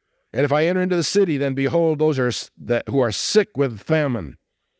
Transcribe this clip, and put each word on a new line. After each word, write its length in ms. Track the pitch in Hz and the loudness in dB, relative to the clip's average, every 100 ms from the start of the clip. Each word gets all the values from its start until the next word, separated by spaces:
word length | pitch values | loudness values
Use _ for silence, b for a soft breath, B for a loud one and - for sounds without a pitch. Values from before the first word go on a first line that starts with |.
| _ _ _ | _ _ _
And 140 | - 139 | -2 0
if 60 | |
I 120 | 147 | 2
enter 160 | 165 185 | 2 0
into 160 | 185 180 | 0 0
the 60 | |
city, 340 | 156 202 190 147 | 0 2 2 0
then 160 | 139 | -2
behold 460 | 131 135 165 165 151 | 0 0 2 0 2
those 200 | 156 135 | 0 0
are 100 | 123 | 0
s-, 220 | 113 - - | -2 -8 -12
that, 320 | - 120 - | -2 -2 0
who 120 | 135 | 0
are 120 | 120 | 0
sick 420 | 104 - 214 202 | 0 0 0 0
with 240 | 131 139 110 | -2 -4 -4
famine. 600 | - 160 147 117 78 - _ _ _ _ | -2 0 0 -4 -8 -14 _ _ _ _